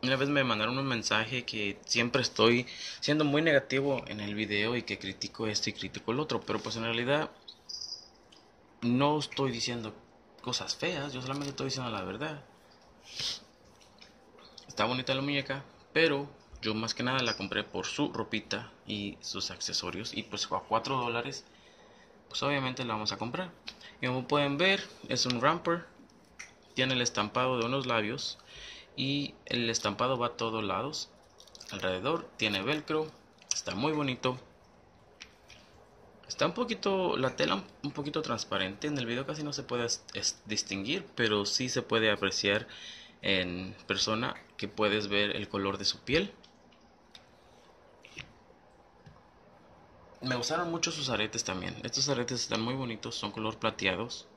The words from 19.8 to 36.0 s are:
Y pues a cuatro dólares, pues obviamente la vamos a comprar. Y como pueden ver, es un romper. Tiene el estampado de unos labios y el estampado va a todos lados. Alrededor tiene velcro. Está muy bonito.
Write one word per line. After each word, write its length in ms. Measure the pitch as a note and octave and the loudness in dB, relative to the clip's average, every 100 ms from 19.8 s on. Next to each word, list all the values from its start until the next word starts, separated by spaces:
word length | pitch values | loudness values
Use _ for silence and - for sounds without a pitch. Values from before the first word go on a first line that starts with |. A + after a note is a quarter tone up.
| F2 F2 A2+ | -2 -6 -6
Y 100 | - | -6
pues 280 | G#2+ G#2 - | -6 -6 -2
a 80 | F#2 | -2
cuatro 380 | - A2+ - C3+ | 2 0 2 0
dólares, 480 | A#2+ A#2 B2 C3+ - - - - - - - - - | 0 -2 -4 -8 -12 -20 -20 -20 -20 -20 -20 -20 -8
pues 160 | - | -2
obviamente 400 | C#3 C#3+ C3 B2+ | 2 2 0 -2
la 120 | B2 A2 | -2 0
vamos 180 | G#2+ | 0
a 40 | G2+ | -2
comprar. 340 | A2+ D#3 F#3 - - - - - | -4 -4 -6 -8 -16 -16 -18 -4
Y 60 | B2+ | 0
como 200 | B2+ B2 | 0 4
pueden 300 | D3 C#3+ C#3+ | 4 4 4
ver, 280 | F#3 G3 - - - | 4 4 0 -14 -4
es 180 | B2+ B2+ | 0 2
un 140 | B2 | 4
romper. 460 | C3 E3 E3+ E3+ E3+ - - - - - - - - | 4 4 2 0 -2 -20 -20 -20 -20 -20 -20 -20 -12
Tiene 220 | - C3 B2+ | 0 2 4
el 60 | |
estampado 560 | A#2+ - G#2+ B2+ B2+ B2+ | 2 2 0 2 2 2
de 80 | A#2 | 2
unos 180 | C3+ B2+ | 0 2
labios 520 | A#2 G#2+ C3+ - - - - - - - - | 2 2 -2 -4 -8 -14 -16 -14 -16 -16 -4
y 380 | C3+ C#3 C#3+ - - | 0 0 -2 -8 -4
el 240 | A#2+ A#2 | -2 0
estampado 480 | A2 G#2+ G2+ B2 C3 | 0 0 0 0 2
va 100 | A#2+ | 0
a 100 | - | 0
todos 260 | A2+ A2 | -2 0
lados. 460 | G2+ F#2 B2+ D#3 - - - - - - - | 0 -2 -2 -6 -10 -14 -20 -20 -20 -20 -12
Alrededor 580 | G2+ F#2+ F#2 A2+ D#3+ - - | -4 0 0 0 0 -4 -2
tiene 240 | A2 G2 | 0 2
velcro. 460 | G2+ D3+ D3+ D#3 D#3 - - - - | 0 -2 0 -2 -2 -8 -20 -20 -4
Está 220 | - - F#2 | -2 -2 0
muy 160 | C#3 | 0
bonito. 480 | D#3 C#3+ B2 C3 B2+ - - - - - - - - - - - - - - - - | 2 0 0 -2 -2 -8 -20 -20 -20 -20 -20 -20 -20 -20 -20 -20 -20 -20 -20 -20 -20